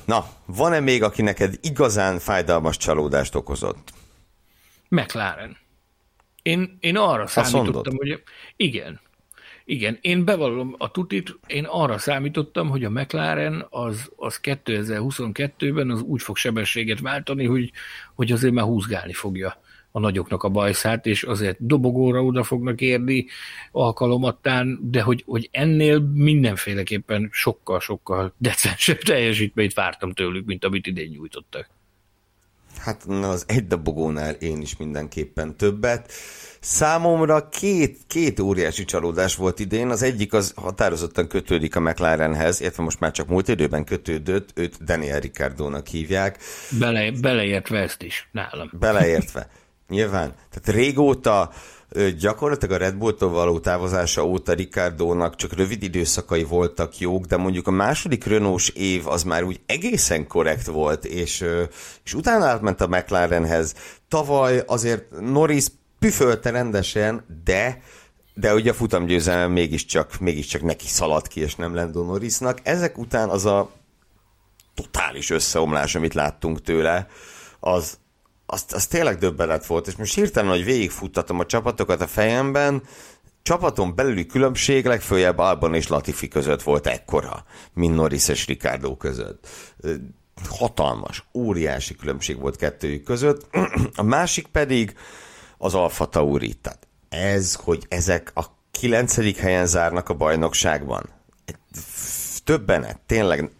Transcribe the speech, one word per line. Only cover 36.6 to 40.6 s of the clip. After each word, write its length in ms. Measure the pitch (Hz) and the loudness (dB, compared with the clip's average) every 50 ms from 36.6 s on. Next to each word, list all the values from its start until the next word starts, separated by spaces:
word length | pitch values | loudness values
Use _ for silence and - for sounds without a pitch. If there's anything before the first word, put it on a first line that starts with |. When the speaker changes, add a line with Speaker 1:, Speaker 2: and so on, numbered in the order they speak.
| - - - - 156 151 160 165 170 170 165 160 160 151 156 151 147 - | -6 -4 0 2 2 4 4 4 4 4 4 4 4 4 4 4 2 -2
Speaker 1:
két, 480 | - - 185 202 196 175 147 - - - - | -6 -2 0 2 4 4 2 2 0 -4 -12
két 320 | - - 165 165 139 - - | -6 -2 0 2 2 2 2
óriási 460 | 95 98 98 92 85 78 80 - 92 | 2 2 2 2 2 0 0 -4 -4
csalódás 500 | - - 85 80 85 82 87 92 92 - | -4 -2 -2 0 0 0 2 0 0 0
volt 240 | - 95 92 87 - | 0 0 0 0 -2
idén. 300 | 104 95 107 110 120 123 | -4 -2 -2 -2 0 0
Az 120 | 120 101 | 0 0
egyik 320 | 127 131 123 101 104 95 - | 0 0 0 0 0 0 2
az 200 | 107 98 - - | 2 0 0 -4
határozottan 720 | - | -8